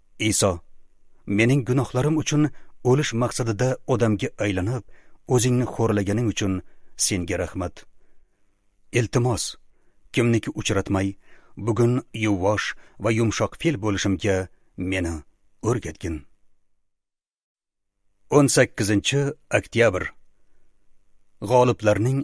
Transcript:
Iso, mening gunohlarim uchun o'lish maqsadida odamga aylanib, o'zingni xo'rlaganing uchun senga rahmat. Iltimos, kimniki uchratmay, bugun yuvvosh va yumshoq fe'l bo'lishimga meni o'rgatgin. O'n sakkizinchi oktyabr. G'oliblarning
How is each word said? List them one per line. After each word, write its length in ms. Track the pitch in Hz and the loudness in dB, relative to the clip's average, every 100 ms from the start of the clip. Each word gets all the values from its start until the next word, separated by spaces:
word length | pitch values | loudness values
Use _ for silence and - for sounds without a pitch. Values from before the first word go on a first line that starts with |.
| _ - | _ -4
Iso, 320 | 107 98 104 87 - - - - - - - | -2 2 0 -2 -8 -20 -20 -20 -20 -16 -4
mening 340 | 101 117 143 117 | 2 2 2 2
gunohlarim 500 | 131 120 127 147 156 | 0 0 0 0 0
uchun 260 | - 151 151 - - - | 0 0 0 -2 -16 -4
o'lish 300 | 127 135 147 | 2 2 2
maqsadida 560 | 117 120 - 117 107 127 123 | -2 -2 -2 -4 0 -2 -2
odamga 460 | - 120 113 101 120 - | -2 0 2 0 -2 -4
aylanib, 480 | 104 92 95 123 - - - - - | -2 -2 -2 -4 -8 -18 -20 -16 0
o'zingni 360 | 123 123 123 120 | 2 4 2 0
xo'rlaganing 640 | - 113 104 98 104 120 | 0 0 2 0 0 -2
uchun 260 | - 101 95 - - - - | -2 -2 -2 -6 -16 -14 -4
senga 400 | - 98 85 87 | -2 -2 -2 -4
rahmat. 380 | 90 92 87 - - - - - - _ _ _ _ _ _ | -4 -6 -8 -10 -20 -20 -20 -20 -20 _ _ _ _ _ _
Iltimos, 500 | 120 113 131 123 104 - - - _ _ _ - | -2 0 0 0 -2 -6 -12 -20 _ _ _ -6
kimniki 360 | - 120 117 - | 0 2 2 0
uchratmay, 560 | - - 98 - 95 98 98 - - - | -6 -2 -2 0 0 -2 -4 -16 -20 -20
bugun 400 | - 107 113 120 123 - | -8 -2 2 2 2 -4
yuvvosh 560 | 110 107 98 95 104 - - - - | -4 -2 0 0 0 -4 -10 -16 -6
va 120 | 101 | -2
yumshoq 400 | 113 113 - 104 - | 0 0 0 -4 -2
fe'l 200 | 165 127 | -2 -2
bo'lishimga 580 | 107 98 101 92 104 95 92 _ _ - | -2 -2 0 0 0 0 -2 _ _ -10
meni 380 | 90 92 85 80 - _ _ _ | -4 -2 -2 -6 -12 _ _ _
o'rgatgin. 520 | 107 123 - 80 85 76 - _ - _ _ _ _ _ _ _ _ _ _ _ _ _ _ _ _ _ - | -4 -4 -6 -10 -8 -8 -12 _ -20 _ _ _ _ _ _ _ _ _ _ _ _ _ _ _ _ _ 0
O'n 160 | 135 139 | 4 6
sakkizinchi 720 | - 120 - 104 104 - 139 139 - - | 6 4 2 0 2 2 0 -2 -4 -2
oktyabr. 540 | 120 - 117 113 92 - - - _ - - - _ - - _ - _ - | -2 0 2 2 2 -4 -12 -20 _ -20 -20 -20 _ -20 -20 _ -20 _ -12
G'oliblarning 800 | 104 123 123 117 107 104 117 135 | 0 4 4 2 2 2 2 0